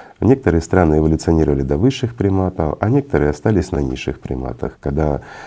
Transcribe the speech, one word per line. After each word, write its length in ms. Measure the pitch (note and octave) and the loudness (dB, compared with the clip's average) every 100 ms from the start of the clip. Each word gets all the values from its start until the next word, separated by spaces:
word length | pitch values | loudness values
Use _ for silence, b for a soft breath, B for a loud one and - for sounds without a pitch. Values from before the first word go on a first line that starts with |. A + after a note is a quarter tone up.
| B B | B B
Некоторые 420 | - C3+ - E2 | 2 2 2 0
страны 340 | - F#2+ E2+ D2+ | 2 2 4 4
эволюционировали 640 | D#2 D#2 - E2 D2 C#2 | 2 2 2 2 2 0
до 140 | C2+ C#2+ | 0 0
высших 380 | A#2 C3+ A#2 | 0 0 -6
приматов, 640 | - G2 F#2+ F#2 F2+ D#2+ - | -2 -2 0 -2 -2 -4 -2
а 80 | G#2 | 0
некоторые 420 | C#3 - D2+ D2 | 0 0 0 0
остались 420 | D2 A2 G#2+ D#2+ | 0 0 0 0
на 80 | D2 | -2
низших 360 | C#2 B1+ - - | -4 -4 -6 -8
приматах, 580 | - C2 B1+ A#1+ B1 - | -8 -8 -8 -8 -10 -8
когда 400 | C#2+ C#2+ D#2 C#2 B B | -6 -2 0 -2 B B